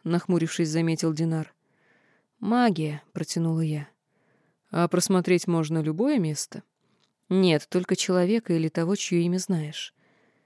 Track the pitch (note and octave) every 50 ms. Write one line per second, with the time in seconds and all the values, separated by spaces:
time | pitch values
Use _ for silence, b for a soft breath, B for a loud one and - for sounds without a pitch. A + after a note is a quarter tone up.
0 | - D#3+ E3+ F3 - - F3+ E3+ E3 D#3+ - - E3+ D#3 D3+ E3 E3 E3 D#3+ D#3
1 | - E3 D#3 D3+ E3 E3 D#3+ D#3+ D#3 - _ _ _ _ _ _ _ _ _ _
2 | _ _ _ _ _ _ _ - - G3+ A#3 B3 B3 A#3 F3+ D#3+ D#3 D3+ D3 D3+
3 | - _ - - D#3+ - - E3+ E3 E3 D#3+ D#3+ E3 D#3 D3+ D3 C#3+ - _ _
4 | _ _ _ _ _ _ _ _ _ _ _ _ _ - - D#3+ F3 E3+ - F3+
5 | - - F#3+ F#3 E3+ F3 F3+ F3 - F3+ E3+ E3 D#3+ D3 D#3+ E3 D3+ D#3 D#3 E3+
6 | A#3+ C#4+ D4+ B3 E3+ D3+ D3+ - - - - F#3+ - _ _ _ _ _ _ _
7 | _ _ _ _ _ - F3+ F#3+ F#3 F3+ D#3+ D3 - - - F3+ F3+ - F#3 -
8 | - - F#3 F3+ F3+ F3+ A3 A3+ - - E3+ E3 D#3+ D#3 - E3+ E3 E3+ G3+ G3+
9 | - - F3+ E3+ E3+ F3 F3+ F#3 F#3 - F#3 D#3+ D3+ D3 D3+ - - - _ _
10 | _ _ _ _ _ _ _ _ _